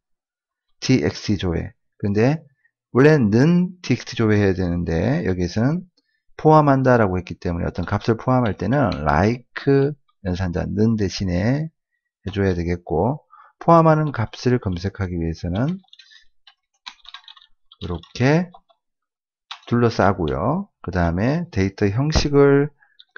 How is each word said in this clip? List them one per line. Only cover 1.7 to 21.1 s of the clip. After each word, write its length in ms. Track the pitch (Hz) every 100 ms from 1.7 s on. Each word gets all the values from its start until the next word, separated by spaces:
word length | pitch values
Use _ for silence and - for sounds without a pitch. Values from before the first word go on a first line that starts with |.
| - _ _
근데 440 | 104 101 123 156 - _ _ _ _
원래는 840 | 120 147 156 104 113 156 175 180 180
티엑스티 320 | - 120 - -
조회해야 380 | 110 104 101 92
되는데 680 | 90 87 85 82 104 160 92
여기서는 580 | 90 87 107 127 175 - _ _ _ _ -
포함한다라고 840 | 156 156 147 135 131 120 101 90
했기 160 | - 82
때문에 300 | 90 85 85
어떤 180 | - 87
값을 320 | 104 - 110
포함할 400 | - 127 117 -
때는 220 | 90 143 110
like 1000 | 71 76 73 104 123 - - 139 139 139 151 _ _ 95
연산자 400 | 90 92 85 82
는 300 | 95 110 110
대신에 760 | 95 - 95 87 110 147 160 _ _ _ _ _ 95
해줘야 280 | 98 98 87
되겠고, 680 | 85 87 - 80 110 151 _ _ - -
포함하는 520 | - 170 160 156 151
값을 480 | 123 110 - 123 123
검색하기 540 | 101 87 95 - 92
위해서는 640 | 87 82 80 87 92 147 190 _ - _ - - _ _ _ _ _ - - - - - - _ _ _ -
이렇게 680 | 87 85 - - 131 160 175 - _ _ _ _ _ _ _ _ - - -
둘러싸고요. 1000 | 120 117 - 98 98 78 65 107 175 202 _
그 100 | -
다음에 540 | 92 85